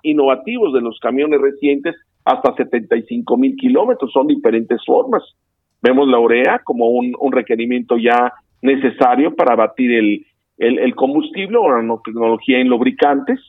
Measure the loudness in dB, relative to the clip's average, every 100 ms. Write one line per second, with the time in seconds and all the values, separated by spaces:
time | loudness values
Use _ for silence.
0 | -4 0 2 0 -4 -4 0 0 -2 -6
1 | -4 -2 2 2 2 0 -2 0 -4 -10
2 | _ _ -2 0 0 -2 -4 -4 -2 -4
3 | -4 -8 -2 0 0 0 0 2 2 -2
4 | -2 0 0 0 0 0 -2 -4 0 0
5 | 0 -2 -4 _ _ _ _ _ 0 2
6 | 2 2 2 2 2 -2 -4 -2 0 0
7 | -2 -4 -2 -2 -2 -4 -2 -4 -2 0
8 | 2 2 0 -4 _ _ -2 0 0 2
9 | 2 2 0 2 0 2 0 0 0 2
10 | 0 -2 -8 _ _ -4 -2 0 -2 0
11 | 0 0 -4 -8 -2 0 2 0 -2 -6
12 | -8 -4 -2 -2 0 0 2 2 0 0
13 | 0 0 -2 -6